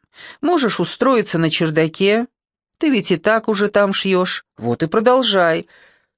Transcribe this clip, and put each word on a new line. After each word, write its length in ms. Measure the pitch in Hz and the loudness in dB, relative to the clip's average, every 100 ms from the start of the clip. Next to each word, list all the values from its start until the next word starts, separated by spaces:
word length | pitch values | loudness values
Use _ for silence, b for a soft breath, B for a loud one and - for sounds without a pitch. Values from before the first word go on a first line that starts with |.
| _ B B B | _ B B B
Можешь 400 | 294 349 240 - | 0 0 0 -2
устроиться 580 | 175 - 254 254 190 170 | -4 -2 0 2 0 0
на 120 | 165 | 0
чердаке. 760 | - 165 156 160 - 196 214 240 _ _ _ _ - | 0 0 0 0 0 0 0 -2 _ _ _ _ -4
Ты 120 | 320 | 0
ведь 220 | 247 - | 0 0
и 40 | 175 | -2
так 320 | - 220 220 | 0 0 0
уже 200 | 208 202 | -2 0
там 240 | 202 202 | 2 2
шьёшь. 520 | 196 196 185 180 - - - | 0 0 0 0 -6 -12 -10
Вот 260 | 113 120 | -6 -4
и 60 | 160 | -2
продолжай. 800 | 226 220 254 233 196 170 165 170 b b b b | 0 2 2 2 2 2 0 -6 b b b b